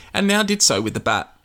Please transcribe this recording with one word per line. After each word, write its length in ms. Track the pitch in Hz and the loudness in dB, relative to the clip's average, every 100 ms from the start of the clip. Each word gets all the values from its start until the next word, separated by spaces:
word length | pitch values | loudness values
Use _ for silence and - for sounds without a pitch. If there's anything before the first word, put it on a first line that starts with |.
| - | -8
and 140 | - 196 | -2 0
now 160 | 208 | 0
did 180 | 208 208 | 0 2
so 220 | - 98 | 2 2
with 100 | 110 | -2
the 80 | 104 | -4
bat. 340 | 113 104 - - | -2 -2 -4 -14